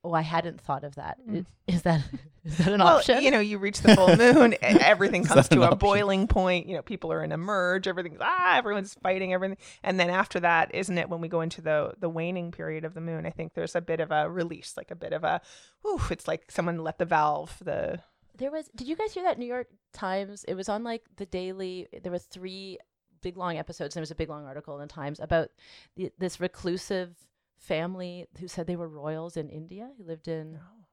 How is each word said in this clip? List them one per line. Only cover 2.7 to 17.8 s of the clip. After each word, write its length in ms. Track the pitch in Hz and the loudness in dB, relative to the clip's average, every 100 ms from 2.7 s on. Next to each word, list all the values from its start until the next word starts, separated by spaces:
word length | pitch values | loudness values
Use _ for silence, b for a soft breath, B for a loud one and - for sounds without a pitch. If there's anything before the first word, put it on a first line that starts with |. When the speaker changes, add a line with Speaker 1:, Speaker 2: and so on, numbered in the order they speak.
| 208 | 6
Speaker 2:
Well, 200 | 254 311 | 8 8
Speaker 1:
option? 220 | - 247 | 6 4
Speaker 2:
you 120 | 277 | 4
know, 80 | 254 | 4
you 180 | 208 208 | 2 -2
reach 220 | 196 - | -4 4
the 160 | - 190 | 8 10
full 200 | 185 165 | 10 8
Speaker 3:
<laughs> 0 | |
Speaker 2:
moon, 380 | 240 285 240 - | 10 10 8 6
and 160 | - 214 | 6 6
everything 440 | - 208 196 185 | 8 6 4 2
Speaker 3:
Is 60 | 147 | 6
Speaker 2:
comes 200 | 165 127 | 6 8
Speaker 3:
that 40 | 135 | 6
an 20 | |
Speaker 2:
to 60 | |
a 60 | 170 | 6
Speaker 3:
option? 60 | - | 6
Speaker 2:
boiling 480 | 202 202 202 190 190 | 4 4 4 2 2
point. 380 | 208 185 180 165 | 2 2 0 -2
You 80 | 170 | -8
know, 60 | |
people 280 | - 190 165 | -6 -8 -4
are 120 | 160 | -4
in 80 | 156 | -2
a 40 | 156 | -4
merge. 520 | 185 202 180 190 190 | -2 0 0 0 -2
Everything's, 300 | 180 170 165 | -4 -8 -4
ah, 360 | - 359 359 180 | -2 0 4 4
everyone's 380 | 233 202 196 | 2 -4 -6
fighting 380 | - 185 190 185 | -6 -2 -2 -2
everything. 240 | 185 190 190 B B | -2 -4 -8 B B
And 160 | - 185 | -4 0
then 100 | 175 | 0
after 300 | 185 208 180 | 0 -2 0
that, 340 | 170 165 - | 2 2 2
isn't 240 | - 190 175 | -2 -4 -4
it 120 | 160 | -4
when 120 | 170 | -6
we 60 | 165 | -4
go 140 | 170 | -4
into 200 | 160 175 | -4 -6
the, 340 | 160 151 147 - | -2 -2 -2 -4
the 100 | 170 | -6
waning 440 | 165 170 185 170 | -4 -6 -6 -10
period 320 | 170 160 156 | -10 -10 -8
of 100 | 160 | -10
the 60 | 175 | -10
moon? 260 | 165 160 165 | -10 -8 -8
I 40 | |
think 240 | - 165 | -10 -10
there's 200 | - 165 | -8 -8
a 60 | 175 | -8
bit 180 | 170 165 | -6 -6
of 140 | 151 | -2
a 180 | 151 151 | -2 -4
release, 460 | 180 170 - - - | -6 -8 -8 -14 -16
like, 160 | - | -16
a 40 | 170 | -14
bit 160 | 165 | -10
of 120 | 165 | -6
a, 160 | 160 170 b b b b | -4 -4 b b b b
whew, 180 | 427 339 - | -8 -6 -6
it's 180 | 170 - | -6 -6
like 200 | 160 _ | -8 _
someone 260 | - 170 170 | -6 -4 -6
let 200 | 160 - | -8 -6
the 60 | |
valve, 540 | 170 160 151 147 156 - | 0 2 2 -2 -8 -14
the 360 | 175 - | -8 -6